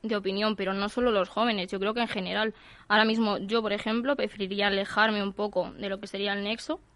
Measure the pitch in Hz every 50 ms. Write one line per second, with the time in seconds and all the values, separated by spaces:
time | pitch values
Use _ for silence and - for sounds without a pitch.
0 | - 220 220 208 190 190 190 202 214 214 214 196 196 185 190 196 202 208 - 247
1 | 247 247 220 196 - - - 208 226 240 220 196 180 190 208 190 196 208 220 240
2 | 233 220 - 214 185 180 185 208 220 220 214 - - - - - - - 208 214
3 | 220 220 220 226 226 208 202 131 196 196 220 233 220 208 202 208 - 220 220 233
4 | 240 269 285 254 214 208 - 208 196 185 202 202 202 202 196 196 202 - - 208
5 | 214 220 214 208 202 202 196 - 208 208 - 185 175 180 - - 202 196 190 196
6 | 208 196 - 196 202 202 202 202 202 208 226 220 - - 311 - - _ _